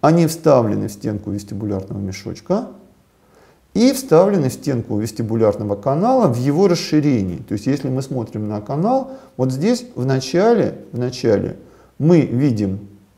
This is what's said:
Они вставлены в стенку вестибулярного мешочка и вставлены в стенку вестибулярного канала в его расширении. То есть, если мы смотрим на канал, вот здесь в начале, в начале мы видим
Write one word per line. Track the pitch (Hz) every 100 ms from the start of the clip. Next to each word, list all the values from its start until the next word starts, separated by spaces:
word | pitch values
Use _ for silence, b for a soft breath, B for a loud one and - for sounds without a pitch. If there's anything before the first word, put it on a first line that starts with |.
Они | 147 170 160
вставлены | 160 160 135 113 104 101
в |
стенку | - 117 107 101
вестибулярного | 101 - 101 107 95 95 101
мешочка | 98 95 - - - 196 247 - - _ _ b b b b b _
и | 190 247
вставлены | 269 - 160 190 202 131
в |
стенку | - - 127 - 104
вестибулярного | 107 - 113 113 110 101 104 101
канала | 135 143 220 262 202
в | 117
его | 131 147 196
расширении. | 170 - 151 147 123 95 85 -
То |
есть, | 104 -
если | 139 143
мы | 131
смотрим | 135 131 110 107 107
на | 104
канал, | 104 143 196 262 269 B B -
вот | 131
здесь | 131 180 240 -
в | - 127
начале, | 131 131 170 214 233 110 - -
в | 120
начале | 123 120 120 101 95 87 B B B _
мы | 147 175
видим | 131 120 143 110 101 98 - - _